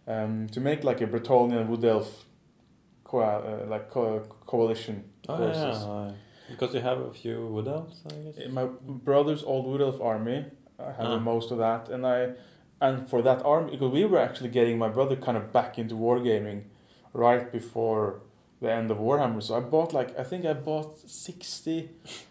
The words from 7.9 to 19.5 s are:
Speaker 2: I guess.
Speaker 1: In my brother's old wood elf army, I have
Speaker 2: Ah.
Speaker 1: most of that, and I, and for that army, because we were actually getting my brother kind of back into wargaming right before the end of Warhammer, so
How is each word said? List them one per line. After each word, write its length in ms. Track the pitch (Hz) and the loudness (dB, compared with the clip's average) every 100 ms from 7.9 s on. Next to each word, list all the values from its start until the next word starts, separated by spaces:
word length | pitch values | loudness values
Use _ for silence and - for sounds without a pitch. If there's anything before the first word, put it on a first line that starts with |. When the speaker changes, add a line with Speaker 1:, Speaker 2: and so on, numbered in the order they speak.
| - 151 | -16 -16
Speaker 2:
I 60 | 151 | -14
guess. 140 | 156 151 | -14 -12
Speaker 1:
In 160 | - | -8
my 120 | 131 127 - 131 135 143 | -4 -4 -6 -12 -4 4
brother's 340 | 143 147 147 | 4 4 0
old 220 | - 131 127 | -2 -2 -2
wood 160 | 135 | 0
elf 180 | 135 - | 0 0
army, 460 | 117 110 113 135 151 - _ - | 0 0 -2 -4 -6 -14 _ -16
I 120 | 131 | -12
have 200 | 135 117 117 | -6 -2 0
Speaker 2:
Ah. 20 | |
Speaker 1:
most 320 | 113 117 113 | 0 0 -2
of 60 | 120 | 0
that, 320 | 113 113 - | 0 0 -4
and 160 | 127 127 | -2 0
I, 260 | 123 127 123 - - _ - | 2 0 -4 -16 -20 _ 0
and 280 | 135 131 131 | 0 0 0
for 120 | 123 | 4
that 200 | 123 127 | 6 4
army, 280 | 147 156 160 | 4 4 2
because 200 | 131 131 | -2 0
we 140 | 139 208 | 4 4
were 140 | 175 | 4
actually 300 | 123 - 123 | 2 -2 -2
getting 280 | 120 117 117 | 4 4 4
my 100 | 113 | 2
brother 260 | 113 135 135 | 2 2 0
kind 220 | - 113 | 0 -2
of 140 | 113 | 2
back 260 | 127 113 - | 2 2 -2
into 180 | 113 113 | -6 0
wargaming 680 | 117 123 123 107 104 104 104 - _ _ - | 2 2 4 2 0 -8 -12 -20 _ _ -10
right 380 | 123 120 123 123 | 2 6 6 2
before 680 | 110 117 117 113 110 104 95 - _ _ - | -6 -6 -2 0 2 0 -4 -12 _ _ -6
the 100 | 113 | -2
end 200 | 113 113 | 0 0
of 60 | 104 | 0
Warhammer, 440 | 110 143 131 110 | 2 2 2 -2
so 120 | 104 | -2